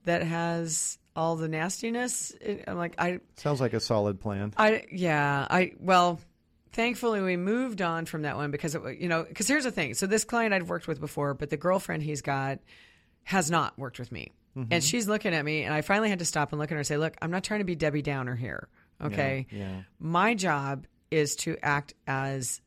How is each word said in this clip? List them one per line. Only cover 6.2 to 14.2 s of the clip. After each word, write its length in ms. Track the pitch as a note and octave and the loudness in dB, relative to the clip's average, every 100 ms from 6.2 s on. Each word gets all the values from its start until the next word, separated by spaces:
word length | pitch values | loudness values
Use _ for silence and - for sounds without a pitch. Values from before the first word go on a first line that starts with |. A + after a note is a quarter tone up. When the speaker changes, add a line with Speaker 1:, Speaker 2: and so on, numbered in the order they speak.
| - _ _ _ _ | -8 _ _ _ _
Speaker 1:
thankfully 480 | - A#3 B3 A#3 G#3+ | -2 0 2 0 2
we 160 | F#3+ F3+ | 2 2
moved 460 | F#3 A#3 C4 G#3 | 2 0 0 0
on 240 | F3 E3 E3 | 0 0 -4
from 160 | D#3+ | -4
that 140 | D3+ A2+ | -2 -2
one 140 | D3 | -2
because 240 | D3 E3 | -2 -2
it 80 | D3+ | -4
wa-, 60 | - | -6
you 180 | - F3 | -4 0
know, 160 | E3 - | 0 -2
'cause 140 | - G#3+ | -4 0
here's 160 | C#4+ | 2
the 80 | C4 | 0
thing. 200 | - C#3+ | -2 -4
So 120 | G#2 F#3+ | -2 2
this 180 | G#3+ | 2
client 300 | - A#3 A3+ | 2 0 2
I'd 140 | G3 E3+ | 2 0
worked 180 | F3 E3+ | -4 -4
with 120 | D3 | -6
before, 340 | D3+ - C#3+ | -4 -2 -2
but 160 | C#3 D3 | -2 -4
the 60 | D#3 | -2
girlfriend 440 | F3 F#3+ - E3 | 2 2 0 -4
he's 200 | D3+ D3 | -2 -4
got 380 | - C#3 C3+ C#3 _ - - _ _ _ | -2 -2 -2 -6 _ -20 -20 _ _ _
has 260 | - F#3+ D3+ | 0 2 4
not 280 | E3 C#3 - | 2 2 -4
worked 200 | C3 - | -10 -8
with 120 | B2 | -10
me. 200 | G2 | -10